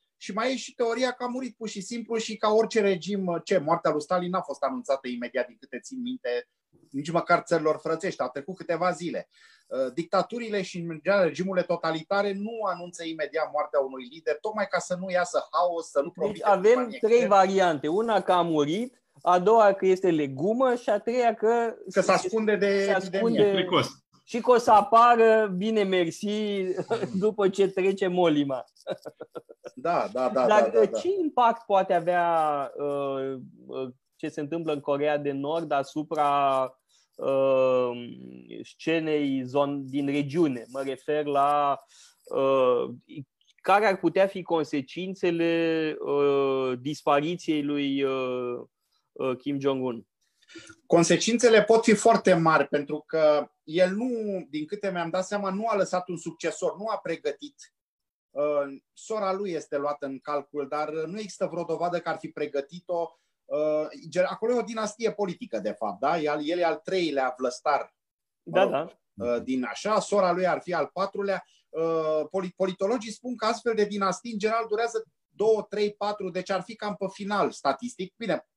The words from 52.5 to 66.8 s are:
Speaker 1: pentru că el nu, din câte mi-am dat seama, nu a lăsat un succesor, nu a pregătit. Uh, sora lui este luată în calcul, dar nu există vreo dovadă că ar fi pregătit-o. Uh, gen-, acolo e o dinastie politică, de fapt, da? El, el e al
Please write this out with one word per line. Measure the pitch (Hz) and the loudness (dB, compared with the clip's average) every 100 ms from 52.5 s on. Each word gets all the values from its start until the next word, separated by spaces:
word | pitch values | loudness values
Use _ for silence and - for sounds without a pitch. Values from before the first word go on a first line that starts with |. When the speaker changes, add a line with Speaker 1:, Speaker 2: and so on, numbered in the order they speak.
| 156 139 | 4 2
Speaker 1:
pentru | 147 143 151 - | 0 -2 -8 -4
că | 160 151 147 - _ | 2 4 4 0 _
el | - 160 185 | -6 0 2
nu, | 196 254 233 214 190 135 | 2 -2 -4 -4 -6 -6
din | 151 151 | -8 -8
câte | 208 202 | -6 -6
mi-am | 180 170 | -4 -2
dat | 185 185 | -2 -2
seama, | 208 196 | -4 -2
nu | 190 226 | -2 -2
a | 208 | 0
lăsat | 175 180 180 | 0 0 -4
un | 170 | -8
succesor, | - - 165 - 175 170 | -10 -6 -6 -4 -4 -4
nu | 220 | -6
a | 202 | -6
pregătit. | 170 160 151 - - - - _ _ _ _ _ _ | -6 -6 -6 -8 -12 -20 -20 _ _ _ _ _ _
Uh, | 143 147 147 143 139 _ | -4 -2 -2 -4 -8 _
sora | _ - 214 190 | _ -8 -4 -2
lui | 190 202 | -4 -4
este | 160 - 143 | -6 -4 -4
luată | 143 143 139 | -4 -4 -8
în | 135 | -10
calcul, | - 147 139 147 139 | -6 -6 -6 -8 -6
dar | 151 151 | -4 -4
nu | 160 156 202 | -6 -8 -8
există | 208 - 175 | -12 -6 -6
vreo | 170 | -6
dovadă | 160 160 170 170 | -6 -4 -2 -4
că | 165 | -4
ar | 156 | -6
fi | 160 | -8
pregătit-o. | - 147 139 139 175 - 175 165 - _ _ | -8 -6 -4 -6 -12 -8 -6 -6 -8 _ _
Uh, | _ 143 151 151 156 - 165 | _ -2 0 0 -4 -8 -8
gen-, | 175 180 | -2 -2
acolo | 190 226 | -2 -2
e | 247 | 0
o | |
dinastie | 220 220 214 - 220 | -2 -4 -6 -4 -4
politică, | - 196 - - 110 | -2 -6 -6 -8 -6
de | 101 | -6
fapt, | 98 107 98 | -4 -6 -2
da? | 135 170 | -2 0
El, | 151 151 147 | -2 -2 -4
el | 175 | -2
e | |
al | 165 151 | 0 -2